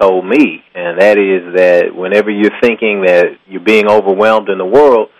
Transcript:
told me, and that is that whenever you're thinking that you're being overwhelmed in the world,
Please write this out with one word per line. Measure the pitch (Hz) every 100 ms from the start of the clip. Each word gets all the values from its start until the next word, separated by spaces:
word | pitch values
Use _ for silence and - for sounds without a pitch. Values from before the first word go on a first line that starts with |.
told | 98 92 92
me, | 139 - - _
and | 90 87 85
that | 104 104
is | 98 92 87 90
that | 90 87 90
whenever | 87 92 104 104
you're | 104 104 -
thinking | 120 110 110 101
that | 92 90 85 - _
you're | 92
being | 87 110 104
overwhelmed | 107 98 95 110 110 101
in | 95
the | 92
world, | 131 147 117 104